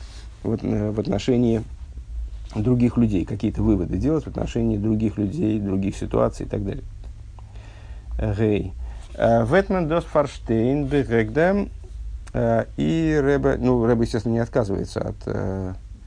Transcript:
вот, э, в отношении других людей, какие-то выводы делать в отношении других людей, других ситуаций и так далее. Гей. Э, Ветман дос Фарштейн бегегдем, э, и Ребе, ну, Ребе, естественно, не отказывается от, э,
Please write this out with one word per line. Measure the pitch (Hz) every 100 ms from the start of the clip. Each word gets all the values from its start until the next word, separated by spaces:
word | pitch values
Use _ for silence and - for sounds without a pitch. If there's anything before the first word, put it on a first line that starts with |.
| - - - -
вот, | 104 110
э, | 101 107 104
в | 107
отношении | 104 104 - 120 120 113 110 - - - - - - - - 107
других | 107 123 120 117
людей, | 113 98
какие-то | 78 107 107 -
выводы | 107 101 85 92
делать | 123 160
в | -
отношении | - - 120 113 107
других | 104 110 110 104
людей, | 104 151 107 110
других | 101 98 98 -
ситуаций | - 117 117 -
и | -
так | 104
далее. | 98 - - - - - - - - - - - - - - - 107 101
Гей. | 110 101 95 - - - -
Э, | - 110 117
Ветман | 113 170 196 185 160
дос | 165
Фарштейн | 156 156 143 - - 113 117 143 139
бегегдем, | 143 117 117 110 127 170 202 - - - - - - -
э, | 120 117 113 110 -
и | 147 165 160 151
Ребе, | 139 143 135 131
ну, | 123 123 117
Ребе, | 120
естественно, | 117 117 110
не | 113
отказывается | 117 135 104 95 95 -
от, | - 101 -
э, | 104 98 95 95 92 - -